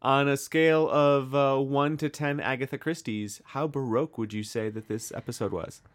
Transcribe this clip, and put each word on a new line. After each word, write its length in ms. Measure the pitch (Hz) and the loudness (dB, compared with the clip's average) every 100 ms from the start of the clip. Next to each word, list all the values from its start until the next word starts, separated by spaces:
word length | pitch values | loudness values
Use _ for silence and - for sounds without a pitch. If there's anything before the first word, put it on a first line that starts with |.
on 240 | 131 139 143 | 2 4 4
a 100 | 139 | 0
scale 500 | - 160 160 156 160 | 0 4 6 6 4
of, 440 | 147 143 143 131 | 4 4 4 2
uh, 240 | 143 139 135 | 2 2 2
one 400 | 135 143 147 151 | 2 2 0 0
to 120 | 151 | -4
ten 300 | - 143 143 | -4 -4 -2
Agatha 380 | 101 127 135 139 | -2 -4 -4 -6
Christies, 640 | 151 170 - 107 104 - | -4 -6 -4 -6 -6 -10
how 220 | - 135 156 | -10 -4 -4
Baroque 540 | 139 131 117 156 - | -2 0 0 0 -4
would 140 | 107 | -6
you 100 | 107 | -6
say 260 | 104 117 110 | -6 -4 -4
that 180 | 110 - | -6 -6
this 240 | 113 - - | -8 -8 -10
episode 360 | - - 101 | -8 -4 -4
was? 300 | 90 82 - _ | -4 -8 -12 _